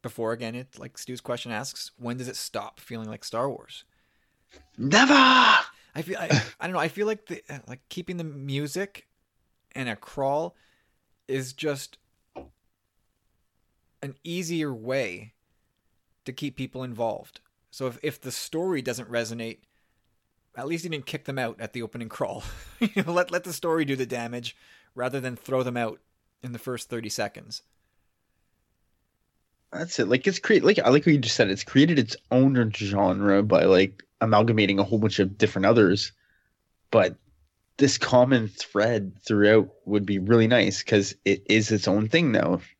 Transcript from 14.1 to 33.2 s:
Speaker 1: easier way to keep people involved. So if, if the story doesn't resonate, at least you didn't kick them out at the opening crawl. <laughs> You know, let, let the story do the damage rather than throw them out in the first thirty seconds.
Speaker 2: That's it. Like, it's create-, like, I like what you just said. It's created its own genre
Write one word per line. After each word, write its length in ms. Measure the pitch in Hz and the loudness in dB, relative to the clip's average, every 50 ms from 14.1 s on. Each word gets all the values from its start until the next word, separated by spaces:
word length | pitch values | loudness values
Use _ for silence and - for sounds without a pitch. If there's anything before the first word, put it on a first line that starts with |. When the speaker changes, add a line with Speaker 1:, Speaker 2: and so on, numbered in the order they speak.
| 139 _ _ | -12 _ _
Speaker 1:
easier 500 | 170 170 180 180 160 170 160 156 143 127 | -8 -6 -6 -4 -4 -4 -4 -4 -4 -6
way 600 | 110 107 123 131 139 120 98 90 95 107 110 _ _ _ _ _ _ _ _ _ _ _ _ _ _ _ _ _ _ _ | -8 -6 -4 -2 -2 -2 -4 -8 -12 -16 -20 _ _ _ _ _ _ _ _ _ _ _ _ _ _ _ _ _ _ _
to 80 | - 127 | -14 -12
keep 220 | - 147 139 - | -8 -10 -10 -8
people 280 | - 131 - - 147 127 | -8 -10 -10 -10 -12 -10
involved. 560 | 127 120 107 117 113 - - - - _ - _ _ _ _ _ _ | -10 -6 -4 -4 -4 -4 -6 -12 -20 _ -20 _ _ _ _ _ _
So 160 | - - 135 | -10 -6 -6
if, 100 | 127 117 - - | -6 -6 -4 -6
if 180 | 147 139 - | -8 -8 -6
the 100 | - 135 | -12 -12
story 500 | - - - - - 160 175 190 175 139 | -10 -10 -10 -6 -6 -4 -2 -2 -2 -2
doesn't 280 | 131 127 120 113 123 107 | -4 -4 -6 -6 -8 -6
resonate, 500 | 120 117 117 107 117 117 113 113 - _ _ _ _ _ _ _ _ _ _ _ _ _ _ _ _ _ _ _ _ | -4 -4 -4 -4 -8 -10 -10 -10 -12 _ _ _ _ _ _ _ _ _ _ _ _ _ _ _ _ _ _ _ _
at 120 | 117 131 | -12 -8
least 160 | 147 165 165 170 | -6 -6 -6 -6
you 60 | 180 | -8
didn't 160 | 160 143 131 | -10 -10 -8
kick 160 | - - 135 _ | -10 -12 -10 _
them 140 | - 135 135 | -8 -6 -6
out 200 | 127 113 110 - | -6 -6 -6 -10
at 140 | 113 107 - | -14 -12 -10
the 80 | 127 | -10
opening 280 | 113 110 - 127 117 110 | -10 -10 -10 -12 -12 -12
crawl. 340 | - - 135 98 95 110 - | -6 -6 -6 -6 -6 -10 -12
<laughs> 60 | - - - - - - - | -14 -14 -16 -18 -20 -6 -4
You 200 | 240 208 - 202 - | -4 -2 -2 -2 -2
know, 100 | 160 170 | 0 0
let, 180 | 175 175 175 | 0 0 0
let 140 | 175 180 175 | -2 -6 -4
the 80 | 185 156 | -6 -10
story 320 | - - 170 160 165 151 | -4 -2 0 0 0 0
do 100 | 139 139 | -2 -2
the 100 | 131 127 | -4 -4
damage 520 | 110 127 120 117 117 120 123 120 117 - _ _ _ - _ _ _ _ | -6 -6 -8 -6 -8 -8 -10 -10 -12 -14 _ _ _ -20 _ _ _ _
rather 280 | 127 123 127 135 139 | -6 -6 -6 -4 -6
than 160 | 127 127 123 | -8 -8 -10
throw 260 | - - - 131 131 127 | -12 -8 -4 -2 -2 -2
them 140 | 123 120 | -2 -2
out 240 | 123 117 110 - - _ _ _ _ _ _ _ _ - | -4 -4 -4 -6 -10 _ _ _ _ _ _ _ _ -14
in 80 | 127 | -12
the 80 | 120 113 | -12 -10
first 300 | - 131 127 113 - _ | -8 -8 -8 -8 -8 _
thirty 180 | 123 117 113 | -10 -8 -8
seconds. 560 | 107 - - 107 101 - - - - - - _ _ _ _ _ _ _ _ _ _ _ _ _ _ _ _ _ _ _ _ _ _ _ _ _ _ _ _ _ _ _ _ _ _ _ _ _ _ _ _ _ _ | -8 -6 -6 -6 -6 -6 -14 -18 -16 -16 -16 _ _ _ _ _ _ _ _ _ _ _ _ _ _ _ _ _ _ _ _ _ _ _ _ _ _ _ _ _ _ _ _ _ _ _ _ _ _ _ _ _ _
Speaker 2:
That's 260 | - - 165 170 - - | -10 -10 -10 -8 -4 -4
it. 80 | 113 | 0
Like, 200 | 95 123 131 - | 0 0 0 0
it's 100 | 196 180 | -2 -4
create-, 260 | - - - 220 - - | -4 0 2 2 4 6
like, 140 | 180 214 - | 4 2 4
I 100 | - 117 | 4 4
like 160 | 131 151 - | 4 4 4
what 80 | 175 151 | 4 2
you 40 | |
just 180 | 143 117 110 - | 2 2 -2 0
said. 140 | - 117 95 | 0 0 0
It's 140 | 95 - - | 0 -6 -8
created 340 | - - 131 147 175 170 | 2 4 4 6 6 4
its 180 | 139 113 110 - - _ _ | 2 0 0 -6 -14 _ _
own 420 | 120 127 131 139 135 123 117 110 101 | 4 4 4 4 4 2 0 0 -2
genre 680 | - 104 98 101 98 101 92 92 98 | -4 -4 -2 0 2 2 2 2 2